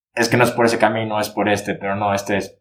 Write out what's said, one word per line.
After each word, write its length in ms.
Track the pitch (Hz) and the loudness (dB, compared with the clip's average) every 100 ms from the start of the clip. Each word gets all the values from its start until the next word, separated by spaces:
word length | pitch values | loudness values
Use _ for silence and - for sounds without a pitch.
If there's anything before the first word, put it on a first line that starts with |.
| _ | _
es 140 | - 113 | -4 0
que 80 | 117 | 4
no 60 | |
es 60 | 120 | 2
por 120 | - | 4
ese 140 | 117 113 | 2 4
camino, 420 | 110 113 110 107 | 2 0 -2 -4
es 80 | 107 | -4
por 220 | - 101 | -2 0
este, 240 | 101 - | 0 -2
pero 220 | 95 98 98 | -6 -4 -2
no, 180 | 107 | 0
este 240 | 98 - 101 | -2 -2 -4
es, 200 | 92 _ | -4 _